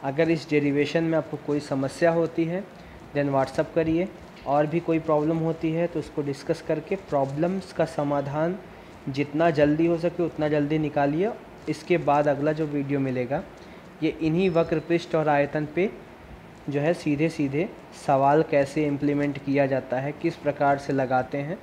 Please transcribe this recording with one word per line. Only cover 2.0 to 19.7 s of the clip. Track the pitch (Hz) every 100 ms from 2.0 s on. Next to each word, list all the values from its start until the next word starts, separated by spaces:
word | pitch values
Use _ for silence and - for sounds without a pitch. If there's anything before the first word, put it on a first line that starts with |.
| 170
होती | 165 160 165 165
है, | 180 202 - - - - 143
then | 143
WhatsApp | 135 131 - 156 -
करिए, | 160 160 190 - - - -
और | 143 151
भी | 165
कोई | 165 165
problem | 160 151 151 165
होती | 160 160 160
है | 160 170
तो | 165
उसको | 139 -
discuss | 143 139 - 160
करके | - 156 151 190 -
problems | 143 135 143 175 190 -
का | - 160
समाधान | - 143 143 139 147 165 190 - - - - -
जितना | 135 147 151 170
जल्दी | 151 147 151 165
हो | 170
सके | 170 170
उतना | 165 - 151
जल्दी | 151 147 156
निकालिए। | 151 143 143 151 208 - - - -
इसके | 151 - 175
बाद | 147 143 147
अगला | 139 151
जो | 156 156
video | 143 139 143
मिलेगा, | 135 127 120 147 196 - - - - -
ये | 160
इन्हीं | - 156 165 190
वक्र | 165 160 160
पृष्ठ | 151 170 - 165
और | 156
आयतन | 147 143 156 147 -
पे | 196 - - - - - - - -
जो | 139
है | 151
सीधे | 175 156 143 165
सीधे | 160 139 143 - - - - -
सवाल | 135 139 147 156
कैसे | 143 143 156 147
implement | 143 143 143 143 139
किया | 143 139
जाता | 139